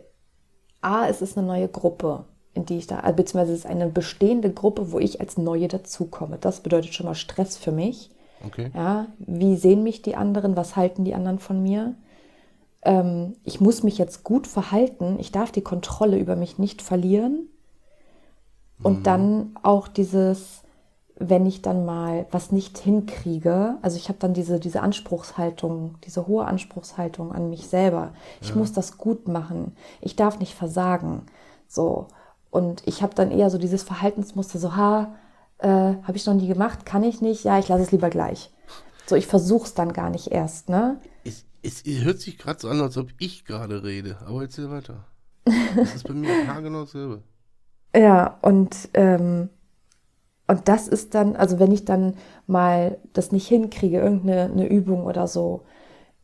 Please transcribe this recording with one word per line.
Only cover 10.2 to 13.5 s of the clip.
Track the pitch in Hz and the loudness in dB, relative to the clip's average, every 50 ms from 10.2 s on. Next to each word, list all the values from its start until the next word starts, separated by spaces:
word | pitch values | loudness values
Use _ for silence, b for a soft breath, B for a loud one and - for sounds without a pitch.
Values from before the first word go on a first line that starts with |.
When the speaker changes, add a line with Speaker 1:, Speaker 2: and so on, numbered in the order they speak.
| 202 202 202 208 202 196 185 | 0 0 0 0 0 0 0
Speaker 1:
Was | 196 202 - - | 0 -2 -2 0
halten | 196 180 185 185 - 185 | 0 0 0 0 0 -2
die | 190 - | -2 -2
anderen | 190 180 185 185 190 | -2 -2 -2 -4 -4
von | - - 190 190 190 | -4 -4 -2 -2 0
mir? | 190 202 208 220 247 247 - b b b b b b b b b b b b b b b _ - | 0 0 -2 -2 -6 -8 -10 b b b b b b b b b b b b b b b _ 0
Ähm, | - 196 185 180 175 175 170 175 185 226 - - | 2 4 4 4 2 0 -2 -4 -6 -10 -12 -12
ich | - | -8